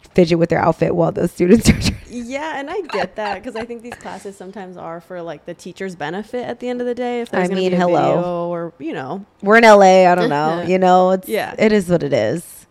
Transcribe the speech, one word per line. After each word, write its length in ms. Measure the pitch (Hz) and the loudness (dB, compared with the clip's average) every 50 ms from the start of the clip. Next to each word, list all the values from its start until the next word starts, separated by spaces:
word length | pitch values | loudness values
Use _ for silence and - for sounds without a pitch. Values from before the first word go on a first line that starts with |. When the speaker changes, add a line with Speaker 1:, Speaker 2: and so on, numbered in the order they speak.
| _ _ _ | _ _ _
Speaker 1:
fidget 240 | - 180 165 175 170 | 2 4 4 4 2
with 100 | 170 165 | 0 0
their 100 | 165 - | 0 0
outfit 360 | - 165 160 - 165 170 - | 0 0 0 0 -2 -2 0
while 160 | 170 165 160 | 0 -2 -2
the 160 | 156 - - 175 | -2 -2 -4 -4
students 420 | - - 180 175 214 226 - - | -2 -2 2 4 4 4 6 4
are 40 | - | 2
trying 100 | - - | 2 0
to 320 | - - - - - - | -4 -4 -6 -10 -16 -16
Speaker 2:
Yeah, 420 | 247 233 233 262 277 302 320 294 277 | -14 -12 -10 -10 -8 -8 -8 -8 -10
and 100 | 277 294 | -10 -8
I 120 | 359 403 349 277 | -8 -10 -8 -8
get 240 | - 196 180 190 - - | -6 -6 -6 -6 -6 -8
that 260 | 214 208 196 190 214 | -8 -8 -8 -8 -10
'cause 120 | 254 214 | -12 -10
I 100 | 220 233 | -10 -10
think 180 | 233 233 233 220 | -10 -12 -14 -16
these 100 | 240 233 | -18 -20
classes 400 | _ - 202 175 190 - 202 196 | _ -16 -16 -14 -14 -14 -16 -18
sometimes 400 | - 185 185 196 214 185 180 180 175 | -16 -18 -18 -16 -16 -16 -16 -16 -16
are 220 | 165 165 165 175 | -14 -14 -14 -16
for, 200 | 170 - 185 175 | -16 -16 -14 -14
like, 240 | 170 170 151 151 _ | -12 -12 -14 -14 _
the 80 | - 170 | -16 -18
teacher's 420 | - - 185 170 - 196 190 180 | -16 -16 -18 -14 -12 -12 -12 -10
benefit 520 | 170 156 147 175 196 214 - - - 233 - | -10 -10 -8 -8 -10 -10 -10 -10 -10 -10 -10
at 120 | 240 - | -10 -10
the 80 | 240 247 | -8 -8
end 100 | 247 247 | -8 -6
of 60 | 240 247 | -6 -6
the 80 | 240 | -6
day. 260 | 240 247 240 240 240 | -6 -6 -6 -6 -6
If 100 | 233 - | -8 -6
there's 120 | - 190 180 | -4 -4 -4
Speaker 1:
I 20 | 180 | -2
Speaker 2:
gonna 120 | 190 190 | -2 -2
Speaker 1:
mean, 100 | 185 185 | -2 -2
Speaker 2:
be 40 | 180 | 0
a 40 | 175 | 0
Speaker 1:
hello. 360 | 180 175 170 151 135 139 143 | 0 0 2 2 2 0 0
Speaker 2:
video 320 | 165 175 180 175 170 170 170 | 0 -2 -4 -6 -6 -6 -6
or, 260 | 175 170 170 165 - - | -6 -8 -8 -10 -12 -12
you 140 | 269 320 254 | -12 -10 -10
know. 320 | 160 131 127 - 196 202 - _ _ - | -10 -10 -10 -10 -12 -12 -16 _ _ 2
Speaker 1:
We're 140 | 196 214 233 | 4 6 8
in 80 | 233 | 8
L 180 | 220 208 202 196 | 10 10 10 8
A, 240 | 185 185 190 185 175 | 8 8 8 6 6
I 80 | 180 | 4
don't 140 | 180 180 - | 4 2 0
know. 320 | 147 143 151 156 165 175 | 0 -2 -2 -2 -2 -4
Speaker 2:
<laughs> 60 | 170 165 | -2 -2
Speaker 1:
You 120 | 185 185 | 0 2
know, 320 | 185 180 180 185 185 185 | 4 4 4 4 4 2
it's, 160 | 185 190 185 - | 0 -2 -2 -4
Speaker 2:
Yeah. 240 | 220 196 127 - - - | -6 -4 -4 -6 -4 -2
Speaker 1:
it 120 | 202 220 214 | 0 2 2
is 160 | 208 180 175 | 0 0 0
what 120 | 175 160 | -2 -2
it 120 | 143 139 135 | 0 -2 0
is. 520 | 120 107 110 131 175 - - - - - _ | 0 0 0 -2 -4 -8 -12 -18 -20 -20 _